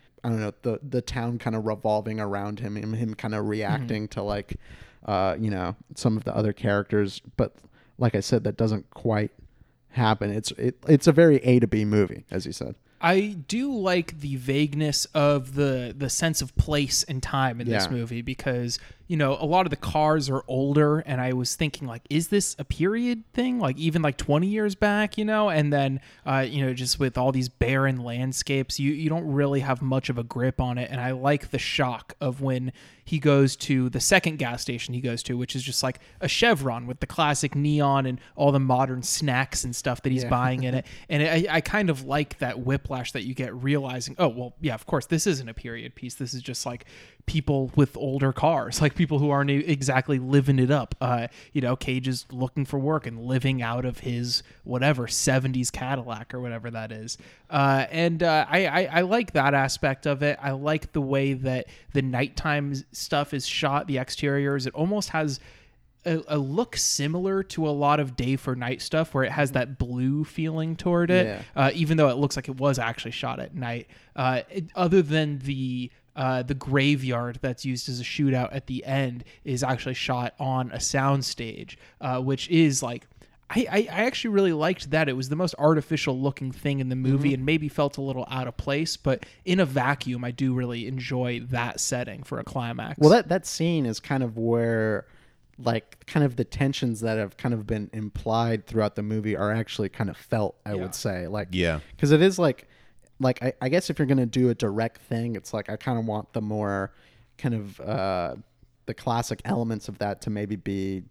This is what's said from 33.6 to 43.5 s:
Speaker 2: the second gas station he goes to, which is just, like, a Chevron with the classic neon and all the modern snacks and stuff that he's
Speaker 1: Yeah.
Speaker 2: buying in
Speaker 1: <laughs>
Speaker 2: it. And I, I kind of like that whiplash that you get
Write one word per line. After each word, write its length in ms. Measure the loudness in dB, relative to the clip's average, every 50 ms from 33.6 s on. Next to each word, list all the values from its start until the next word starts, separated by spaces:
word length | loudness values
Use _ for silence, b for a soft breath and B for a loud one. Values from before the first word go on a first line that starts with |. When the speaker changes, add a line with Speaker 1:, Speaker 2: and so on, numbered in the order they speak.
| -2 0 2 2 2 0
Speaker 2:
the 100 | 0 0
second 380 | 2 4 6 6 4 2 -2 -2
gas 240 | -4 -4 -6 -6 -6
station 320 | -6 -6 -6 -6 -6 -6
he 60 | -4
goes 240 | -4 -4 -4 -4 -4
to, 120 | -4 -4
which 200 | -4 -4 -4 -6
is 80 | -6 -6
just, 180 | -4 -4 -2 -2
like, 160 | -2 -4 -6 b b b b
a 80 | -4 -2
Chevron 580 | 0 4 4 4 4 4 2 -2 -4 -4 -6
with 140 | -8 -8 -8
the 60 | -8 -4
classic 480 | 0 2 2 2 2 2 0 -2 0
neon 500 | 0 0 2 2 4 4 4 4 2 2
and 140 | 0 -4 -6 B B B
all 160 | B 4 4 4
the 80 | 4
modern 420 | 4 4 2 2 2 0 -2 -4 -4
snacks 600 | -4 -4 -2 0 0 0 0 -2 -2 -4 -4 -4
and 100 | -4 -6
stuff 280 | -4 -4 -4 -2 -2 -2
that 100 | 0 0
he's 100 | 0 0
Speaker 1:
Yeah. 80 | 2
Speaker 2:
buying 320 | 2 2 2 2 0 0 -2
in 120 | -2 -2
Speaker 1:
<laughs> 20 |
Speaker 2:
it. 100 | -2 -4 B B B B B
And 120 | 0 2 2
I, 320 | 4 2 2 2 2 2
I 40 | 0 0
kind 280 | 0 0 0 2 2
of 140 | 0 -2 -2
like 340 | -2 -2 -2 -2 -2 -4 -6
that 220 | -4 -4 -4 -4
whiplash 500 | -2 0 0 0 -2 -4 -8 -8 -8 -6
that 140 | -8 -6 -6
you 100 | -6 -6
get 180 | -6 -6 -6